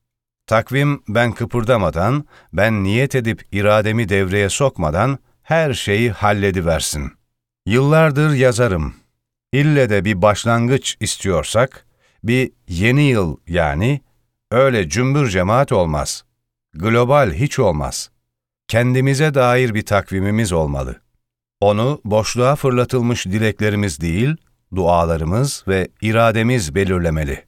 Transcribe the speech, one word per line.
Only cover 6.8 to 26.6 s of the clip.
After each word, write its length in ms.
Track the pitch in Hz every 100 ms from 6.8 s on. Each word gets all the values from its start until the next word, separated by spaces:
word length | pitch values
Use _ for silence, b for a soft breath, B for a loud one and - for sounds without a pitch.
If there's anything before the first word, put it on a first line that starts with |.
| - 76 67 - _ _ _ _ 92
Yıllardır 680 | 120 139 160 160 139 151
yazarım. 600 | 135 127 117 120 87 69 - _ _ _ _ _
İlle 380 | 135 151 143 120
de 140 | 101
bir 180 | 95 92
başlangıç 760 | 104 98 117 117 120 131 - -
istiyorsak, 840 | 107 - 98 82 - 113 135 - _ _ _ _
bir 280 | 104 127 127 - -
yeni 340 | 85 113 135
yıl 340 | 147 113 87 - -
yani, 520 | 85 78 73 120 143 - _ _ _ _
öyle 380 | 117 135 113 80
cümbür 400 | 87 131 143 127
cemaat 440 | 92 90 120 143
olmaz. 520 | 107 82 73 67 - - _ _ _ _
Global 580 | 76 104 117 123 147 117
hiç 260 | 78 143 -
olmaz. 520 | 104 76 69 - - _ _ _ _ _ -
Kendimize 680 | 113 123 127 135 135 156
dair 400 | 131 123 127 123
bir 120 | 107 -
takvimimiz 680 | 101 - 95 98 110 95
olmalı. 480 | 85 76 69 64 - _ _ _ _ _ _
Onu 400 | 101 104 127 147
boşluğa 520 | 101 107 107 117 127 147
fırlatılmış 720 | 135 123 120 127 120 113 92
dileklerimiz 720 | 107 110 - 107 104 101 76
değil, 360 | 82 87 135 160 _ _ _
dualarımız 880 | 92 87 87 85 80 80 107 139 - -
ve 200 | 95 - _
irademiz 760 | 110 110 113 110 113 127